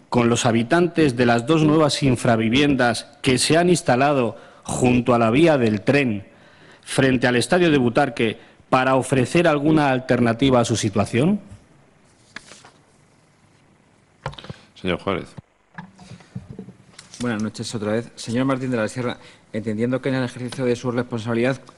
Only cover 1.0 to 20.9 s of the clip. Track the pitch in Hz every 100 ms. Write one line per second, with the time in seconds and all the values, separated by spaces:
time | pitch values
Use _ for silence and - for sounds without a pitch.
1 | 151 120 120 117 120 160 156 156 151 -
2 | 143 120 123 113 113 127 147 135 123 110
3 | - - - 123 - 156 175 170 - 123
4 | 139 139 117 - - - - - 123 123
5 | 117 120 113 123 165 147 117 107 - 139
6 | 131 104 95 - - _ - - - -
7 | 135 127 123 123 113 180 175 147 123 117
8 | 139 - 117 104 - _ _ 127 131 131
9 | 120 131 123 170 170 147 147 156 143 127
10 | 123 120 120 113 139 123 117 110 107 104
11 | 101 113 156 208 - - _ _ _ _
12 | _ _ _ - - - - _ _ _
13 | _ _ _ _ _ _ _ _ _ _
14 | _ _ - - - - _ - 95 82
15 | - 90 - - - _ _ - 175 -
16 | - - - - - - - - _ -
17 | - - 120 107 107 107 113 117 104 110
18 | 117 - - 117 131 131 131 123 107 127
19 | 120 - - - _ 107 107 104 120 127
20 | 139 131 123 - 123 113 127 120 127